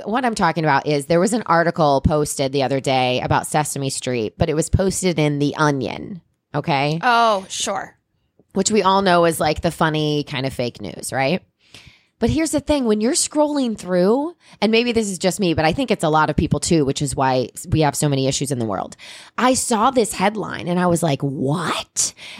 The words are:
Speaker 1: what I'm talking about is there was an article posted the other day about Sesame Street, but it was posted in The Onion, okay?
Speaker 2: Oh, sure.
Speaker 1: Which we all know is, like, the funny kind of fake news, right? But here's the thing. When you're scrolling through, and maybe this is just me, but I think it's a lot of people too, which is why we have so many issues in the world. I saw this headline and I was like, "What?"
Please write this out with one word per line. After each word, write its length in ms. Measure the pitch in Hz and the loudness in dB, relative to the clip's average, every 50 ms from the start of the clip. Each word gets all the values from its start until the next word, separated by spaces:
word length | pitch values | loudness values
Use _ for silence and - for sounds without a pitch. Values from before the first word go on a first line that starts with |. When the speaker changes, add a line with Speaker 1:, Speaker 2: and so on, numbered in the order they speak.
| - | -4
Speaker 1:
what 180 | 202 214 269 254 | -4 -2 0 0
I'm 100 | 233 220 | 0 0
talking 300 | 208 190 165 156 170 160 | 0 0 0 0 0 2
about 220 | 151 139 135 - | 2 2 2 2
is 200 | 147 151 143 135 | 0 -2 -2 0
there 140 | - 165 170 | 2 2 2
was 120 | 185 196 240 | 2 2 0
an 80 | 226 - | -2 0
article 540 | - 170 170 165 165 - 175 156 143 139 135 | 2 2 2 2 2 2 2 2 4 4 4
posted 520 | - - 156 151 147 - - - 139 131 | 2 2 2 2 0 -2 -2 -2 -2 0
the 100 | 135 139 | 0 0
other 180 | 131 123 139 131 | 0 0 0 -2
day 400 | - 143 131 131 127 123 127 123 | 0 0 0 2 2 0 0 -2
about 260 | - 147 151 127 - | -2 0 0 0 -2
Sesame 440 | - - 151 151 - - 139 139 131 | 0 -2 -2 -2 -2 -4 -6 -4 -6
Street, 440 | - - - 127 123 117 107 - - - | -6 -6 -6 -4 -2 -2 -2 -4 -2 -2
but 100 | - 160 | -2 -2
it 60 | 147 | 0
was 160 | 160 160 - | -2 -2 0
posted 480 | - - 196 190 - - 190 185 160 156 | 0 2 2 0 0 0 0 0 2 2
in 200 | 151 147 147 143 | 2 2 2 0
The 160 | 143 143 - | 0 0 0
Onion, 680 | - 151 147 143 131 113 - - - - - 202 170 _ _ _ _ _ _ - | 2 2 2 2 0 -2 -6 -6 -8 -10 -12 -14 -14 _ _ _ _ _ _ -6
okay? 440 | 147 139 175 143 135 139 147 156 165 | -6 -2 0 0 0 0 0 -2 0
Speaker 2:
Oh, 420 | - 247 233 233 233 226 208 190 190 - | 0 2 2 4 4 4 2 0 -4 -8
sure. 480 | - - - 226 196 - - - - _ _ _ _ _ _ _ _ _ _ _ - | -8 -8 -6 -6 -6 -6 -8 -12 -16 _ _ _ _ _ _ _ _ _ _ _ -2
Speaker 1:
Which 160 | 190 190 - | -2 0 2
we 120 | 214 202 | 2 4
all 200 | 180 190 190 196 | 4 4 4 4
know 240 | 196 180 175 170 170 | 4 4 4 6 4
is, 120 | 170 156 175 | 4 2 2
like, 220 | 170 156 151 - | 0 0 0 0
the 100 | - 170 | -2 -2
funny 540 | - - 170 160 156 156 151 151 151 147 143 | 0 0 0 0 0 0 0 0 0 -2 -4
kind 200 | - 151 127 135 | -4 -6 -4 -4
of 60 | 131 - | -4 -4
fake 260 | - 123 120 - - | -4 -6 -6 -6 -10
news, 320 | 104 82 - - - - | -14 -14 -12 -12 -10 -6
right? 300 | 117 131 135 139 180 - _ _ _ _ _ _ - - - - _ _ _ _ _ - | -4 -2 0 0 0 -2 _ _ _ _ _ _ -20 -20 -20 -20 _ _ _ _ _ -2
But 120 | 226 233 | -2 0
here's 220 | 240 311 320 311 | 0 0 0 0
the 80 | 311 285 | -2 -2
thing. 240 | - - 302 277 247 | 0 0 0 0 2
When 160 | 220 214 214 | 0 0 2
you're 140 | 214 254 349 | 2 0 0
scrolling 600 | - - - - 302 302 294 294 285 254 233 208 | 0 -2 -2 2 0 2 2 2 0 -2 -2 -4
through, 600 | - 175 180 180 180 180 202 233 277 294 349 349 _ _ - - - | -6 -4 -2 0 2 4 4 2 2 0 -4 -8 _ _ -16 -6 -2
and 100 | - 220 | 0 2
maybe 220 | 220 226 240 240 | 4 2 2 2
this 160 | 220 226 214 196 | 0 0 0 -2
is 80 | 185 160 | -4 -2
just 220 | - 180 - - | -2 -2 0 0
me, 140 | 196 170 160 | 0 0 2
but 100 | 160 156 | 2 2
I 80 | 160 | 0
think 180 | 165 190 175 - | 2 0 0 -2
it's 140 | 196 - 170 | 0 0 0
a 40 | 151 | 2
lot 220 | 156 156 151 151 | 2 2 2 2
of 60 | 147 | 2
people 240 | - 170 - - 147 | 0 0 0 0 -2
too, 240 | - - 175 160 139 | 0 2 2 2 2
which 180 | 135 139 - | 2 0 -2
is 140 | 151 127 - | -4 -4 -2
why 320 | 143 131 131 127 131 120 - - - - 175 | 0 0 0 2 0 -2 -4 -8 -12 -6 -2
we 120 | 165 156 | 2 2
have 160 | 151 143 139 | 2 2 2
so 120 | - 156 147 | 0 0 0
many 200 | 139 135 135 131 | 0 0 0 0
issues 240 | 135 - 143 135 | -2 -2 -2 -4
in 80 | 139 120 | -4 -4
the 40 | 113 | -2
world. 320 | 107 95 95 90 - - - - - - - - - - | -4 -4 -4 -6 -8 -10 -18 -20 -20 -20 -20 -20 -12 -4
I 180 | - 220 254 262 | 0 2 2 2
saw 360 | - - - 233 202 226 269 | 2 0 -2 0 2 2 2
this 220 | 254 262 208 - | 2 2 0 0
headline 560 | - - 185 208 220 208 165 139 - - 104 170 | 0 -2 -2 0 0 -2 -8 -8 -8 -8 -4 -2
and 100 | 175 180 | 0 2
I 80 | 180 | 2
was 160 | 175 170 156 | 2 2 2
like, 180 | 170 160 139 - | 2 0 0 0
"What?" 960 | 147 139 131 165 - 135 151 185 165 - - - - _ - - - - - - - - - | -2 -4 -4 -2 -2 -2 -2 -2 -4 -4 -6 -6 -8 _ -4 -4 -4 -4 -4 -12 -20 -18 -18